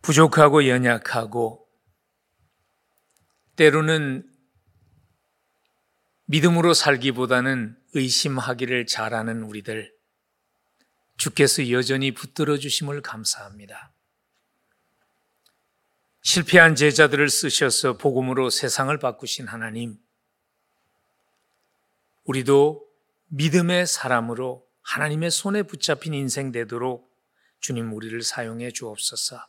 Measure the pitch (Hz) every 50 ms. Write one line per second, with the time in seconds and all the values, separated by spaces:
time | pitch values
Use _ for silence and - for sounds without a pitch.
0 | - - 151 143 160 156 - 160 151 147 139 151 143 131 123 127 127 123 120 113
1 | - - - 123 113 104 104 117 117 110 117 - _ _ _ _ _ _ _ _
2 | _ _ _ _ _ _ _ _ _ _ _ _ _ _ _ _ _ _ _ _
3 | _ _ _ _ _ _ _ _ _ _ _ - 165 151 139 160 156 156 160 156
4 | 151 139 131 131 - - _ _ _ _ _ _ _ _ _ _ _ _ _ _
5 | _ _ _ _ _ _ _ _ _ _ _ _ _ _ _ _ _ _ _ _
6 | _ _ _ _ _ - 139 156 147 175 170 165 165 175 165 - - 151 143 127
7 | 120 139 123 120 127 117 127 123 123 135 135 127 113 104 - _ _ _ _ 147
8 | 131 127 123 - - 147 135 131 117 127 127 117 127 120 127 123 120 - - -
9 | 110 110 117 113 110 113 113 113 110 107 104 107 98 - 110 110 104 - _ _
10 | _ _ _ _ _ _ _ _ _ _ _ _ _ _ _ _ _ _ _ _
11 | _ _ _ _ - 139 - - 147 139 - - 139 120 120 123 127 113 135 131
12 | 135 139 120 - - 143 _ - 156 147 147 143 135 143 - - 151 143 143 147
13 | 143 - - 110 110 - - - 104 101 101 104 104 95 - - - _ _ _
14 | _ _ _ _ _ _ _ _ _ _ _ _ _ _ _ _ _ _ _ _
15 | _ _ _ _ _ _ _ _ _ _ _ _ _ _ _ _ _ _ _ _
16 | _ _ _ _ _ - - 185 165 - - 180 165 165 160 120 147 151 139 -
17 | 156 143 147 139 147 143 131 - - 147 - - 147 131 113 - - 135 120 -
18 | - 147 127 127 127 127 127 131 131 123 - - - 127 - - 139 131 151 147
19 | - 127 113 - - 123 - - 127 110 113 113 110 113 110 117 120 117 107 104
20 | _ _ _ _ _ _ _ _ _ _ _ _ _ _ _ _ _ _ _ _
21 | _ _ _ _ _ _ _ _ _ _ _ _ _ _ _ _ _ _ _ _
22 | _ _ _ _ _ - 131 135 127 123 139 139 143 151 156 151 - _ _ _
23 | _ _ _ _ _ _ 160 135 151 165 143 180 170 170 180 180 180 170 - -
24 | - 131 127 120 113 117 117 113 131 127 127 131 _ _ _ _ _ - - 139
25 | 147 151 147 156 165 170 160 - - 196 196 208 196 202 - 151 - - 151 139
26 | - 160 151 139 139 131 - 143 139 135 120 120 117 104 120 120 120 127 127 120
27 | _ _ _ _ _ _ _ _ _ _ _ _ - - 135 120 117 113 110 107
28 | 110 110 113 117 113 - - - 120 113 113 117 120 123 117 - 127 113 107 -
29 | - - - 120 - - 127 123 -